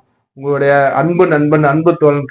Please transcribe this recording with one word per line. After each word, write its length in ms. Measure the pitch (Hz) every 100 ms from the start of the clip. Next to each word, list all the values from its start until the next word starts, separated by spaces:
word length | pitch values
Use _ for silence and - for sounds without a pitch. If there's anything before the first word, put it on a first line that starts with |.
| - _ _
உங்களுடைய 600 | - 139 143 139 143 135
அன்பு 340 | 143 160 170 175
நண்பன், 380 | 151 147 151
அன்பு 320 | 151 156 170 170
தோழன் 280 | 151 143 131